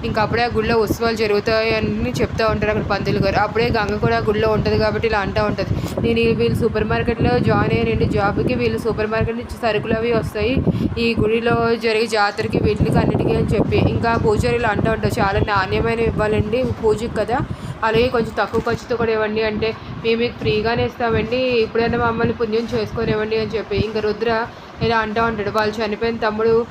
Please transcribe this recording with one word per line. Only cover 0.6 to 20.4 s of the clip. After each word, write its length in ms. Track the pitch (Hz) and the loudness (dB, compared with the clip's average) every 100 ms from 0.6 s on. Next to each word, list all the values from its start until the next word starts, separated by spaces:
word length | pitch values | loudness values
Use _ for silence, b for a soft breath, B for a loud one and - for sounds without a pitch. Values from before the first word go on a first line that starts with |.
| 220 233 | 2 2
ఉత్సవాలు 400 | 202 - 226 220 | 2 0 0 0
జరుగుతాయని 960 | 214 208 214 220 226 220 214 214 240 247 | 2 2 2 0 2 0 0 -2 -2 0
చెప్తూ 260 | 214 - 220 | -2 0 0
ఉంటారు 200 | 214 208 | 2 0
అక్కడ 200 | 214 202 | 0 0
పంతులు 280 | 196 196 202 | 0 0 2
గారు. 180 | 196 190 | 2 2
అప్పుడే 320 | 208 220 233 | 0 2 2
గంగ 280 | 220 202 208 | 2 0 0
కూడా 200 | 226 233 | 2 2
ఆ 40 | |
గుడిలో 280 | 226 214 220 | 2 2 2
ఉంటుంది 300 | 214 214 214 | 2 2 2
కాబట్టి 300 | 214 214 226 | 2 0 0
ఇలా 100 | 214 | 0
అంటూ 260 | 196 202 | 0 0
ఉంటుంది, 580 | 208 196 185 - - - | 0 -2 -2 -2 -2 -2
"నేను 160 | 233 233 | 0 2
ఈ-, 160 | 226 | 2
వీళ్ళు 240 | 220 233 - | 2 0 2
సూపర్ 260 | 226 214 | 0 0
మార్కెట్లో 540 | 220 233 233 233 233 240 | 0 0 0 0 2 2
జాయిన్ 340 | 220 208 214 | 2 2 2
అయ్యానండి 320 | 226 226 220 | 2 0 0
జాబ్కి, 500 | 226 208 202 202 220 | 0 2 0 0 0
వీళ్ళు 240 | 247 240 220 | 0 0 0
సూపర్ 280 | 220 208 214 | -2 -2 -2
మార్కెట్ 300 | 220 226 226 | 0 -2 -4
నుంచి 200 | 240 - | -8 -4
సరుకులు 320 | 233 208 208 | -2 0 0
అవి 180 | 226 233 | -2 0
వస్తాయి 440 | 226 - 214 214 269 - B B 233 | 0 -2 -2 0 0 0 B B 0
ఈ 180 | 233 220 | 0 2
గుడిలో 540 | 214 226 233 233 233 233 | 0 2 2 2 2 0
జరిగే 300 | 226 214 226 | 0 0 2
జాతరకి 520 | 214 202 208 214 - | 2 0 0 -2 0
వీటికి 400 | 220 208 220 226 | 0 2 2 2
అన్నిటికీ" 360 | 214 220 - | 2 0 0
అని 120 | 226 226 | 0 2
చెప్పి. 300 | 214 - 202 | 2 2 2
ఇంకా 400 | 208 226 233 233 226 | 2 2 0 2 2
పూజారులు 400 | 208 240 240 233 | 2 0 0 0
అంటూ 260 | 202 214 | 0 0
ఉంటారు, 280 | 220 214 233 | 0 -2 0
"చాలా 200 | 196 208 | 0 2
నాణ్యమైన 600 | 214 202 190 208 226 226 | 2 0 0 0 0 0
ఇవ్వాలండి 640 | 226 208 214 214 208 240 247 202 | 0 0 0 0 0 0 -2 0
పూజకి 320 | 220 214 226 226 | 0 0 -2 -4
కదా, 220 | 214 254 - B B B | -2 -2 -4 B B B
అలాగే 240 | 220 220 247 | 0 2 2
కొంచెం 220 | 247 220 - | 0 -2 -2
తక్కువ 220 | 202 226 | -2 0
ఖర్చుతో 360 | 233 220 - 233 | -2 -4 -4 -2
కూడా 160 | 226 | 0
ఇవ్వండి" 300 | 220 214 214 | 0 0 0
అంటే, 320 | 220 214 220 220 B - | -2 -2 -4 -6 B -6
"మేము 160 | 226 226 | -2 0
మీకు 180 | 240 | 0
ఫ్రీగానే 480 | - | -2